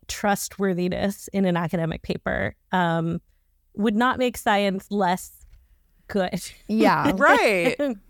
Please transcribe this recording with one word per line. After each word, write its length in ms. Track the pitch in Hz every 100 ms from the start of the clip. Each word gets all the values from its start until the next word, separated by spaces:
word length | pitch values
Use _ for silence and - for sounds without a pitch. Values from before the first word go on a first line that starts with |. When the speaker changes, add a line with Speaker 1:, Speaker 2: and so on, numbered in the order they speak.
| -
Speaker 1:
trustworthiness 1200 | - 208 202 - - 196 175 180 180 196 196 -
in 180 | 196 190
an 100 | 170
academic 460 | 165 175 165 -
paper, 520 | - - - - 196 - -
um, 500 | 185 170 165 165 170 - _ _ _ _
would 220 | - 214 214
not 220 | 247 -
make 180 | 247 -
science 500 | 240 202 202 190 -
less 480 | 202 180 180 - - - - _ _ _ _ -
good. 340 | 202 180 175 - - -
Speaker 2:
Yeah. 440 | 220 208 151 147
Speaker 1:
<laughs> 40 | 190
Speaker 3:
Right. 600 | 294 466 311 190 202 - 285 214 -